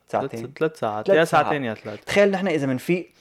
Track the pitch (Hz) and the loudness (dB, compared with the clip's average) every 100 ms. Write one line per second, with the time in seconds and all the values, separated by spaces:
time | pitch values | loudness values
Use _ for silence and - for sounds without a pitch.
0 | _ - 135 117 120 - 156 - 113 104 | _ -4 -4 -6 -12 -4 -4 -2 -6 -4
1 | 110 160 165 160 147 147 127 107 117 104 | 2 4 4 2 2 0 -4 -6 -10 -12
2 | - 202 202 190 190 156 139 127 - 180 | -2 2 4 2 0 0 0 -2 -2 -2
3 | - _ | -4 _